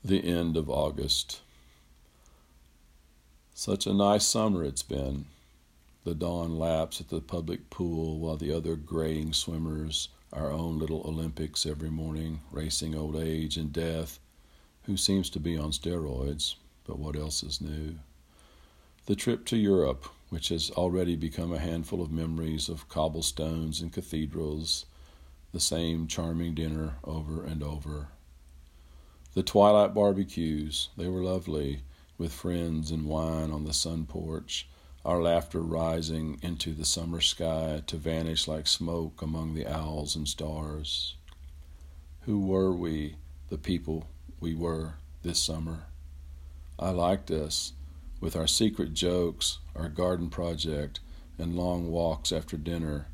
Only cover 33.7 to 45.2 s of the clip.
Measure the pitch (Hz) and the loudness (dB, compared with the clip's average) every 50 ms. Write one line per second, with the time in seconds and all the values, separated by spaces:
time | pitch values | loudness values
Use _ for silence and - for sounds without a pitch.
33.7 | 76 - - 85 82 80 80 71 - 85 82 80 80 78 - - - - - - | 0 0 0 0 -2 -2 -4 -4 -6 -6 -4 -4 -6 -6 -6 -4 -6 -6 -6 -8
34.7 | - - - - - - - 85 87 87 82 85 85 85 82 - - 85 82 82 | -16 -20 -20 -20 -20 -6 0 2 2 4 6 6 6 6 4 2 -2 -2 0 0
35.7 | 80 82 82 82 82 82 82 78 80 80 78 78 73 71 - 87 85 71 - 82 | 0 2 2 2 2 0 0 0 0 0 -2 -2 -4 -4 -4 -4 -2 -2 -2 -2
36.7 | 78 76 78 - - 85 82 82 85 82 - - - - 85 82 80 80 80 80 | -2 0 0 0 0 0 0 -2 0 2 2 2 2 2 0 2 2 2 0 0
37.7 | 78 76 78 - - 80 76 80 80 80 80 80 80 82 - - 78 78 78 - | 0 -2 -4 -4 -6 -4 -2 0 0 0 0 0 0 0 0 0 -2 0 2 2
38.7 | - - 85 82 85 85 82 78 - - 82 78 80 80 80 80 78 78 - 57 | 2 2 2 0 0 0 0 -2 -4 -4 -4 -2 -2 0 -2 -2 -2 -2 -2 -2
39.7 | 73 80 78 78 78 76 73 73 - 80 76 73 - - 80 78 78 78 78 78 | -2 -2 -2 -2 -2 -2 -2 -2 -2 -2 -2 -4 -2 -4 -4 -4 -4 -4 -4 -4
40.7 | 76 76 73 - - - - - - - - - - - - - - - - - | -4 -4 -4 -4 -2 -2 -4 -4 -8 -10 -16 -18 -18 -16 -16 -16 -14 -16 -16 -16
41.7 | - - - - - - - - - - - - 104 101 98 95 95 95 95 95 | -16 -16 -16 -16 -16 -16 -16 -16 -16 -10 -2 0 2 2 4 4 4 6 6 6
42.7 | 92 87 87 82 78 78 73 76 80 - - - - - - - - 73 - - | 4 2 0 0 0 0 -2 -4 -6 -10 -14 -16 -16 -16 -10 -8 -8 -6 0 0
43.7 | 92 85 - 80 80 80 80 - - - - - - - - 82 80 80 85 85 | 0 0 0 -2 -4 -4 -4 -8 -14 -16 -16 -16 -12 -6 -4 -2 -2 0 0 0
44.7 | 82 80 80 80 78 - - - - - | 0 0 -2 -6 -6 -10 -14 -16 -16 -6